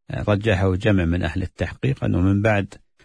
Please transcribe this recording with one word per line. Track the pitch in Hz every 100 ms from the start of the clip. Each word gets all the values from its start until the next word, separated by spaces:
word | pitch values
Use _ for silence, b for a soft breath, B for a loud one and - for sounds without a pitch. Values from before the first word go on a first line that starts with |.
| - - -
رجحه | 101 110 90 95 92
جمع | 107 98 82
من | 87
أهل | - 95
التحقيق، | 90 - 87 - 123 135
أنه | 107 98
من | 92 98
بعد | 110 104 98 - _ _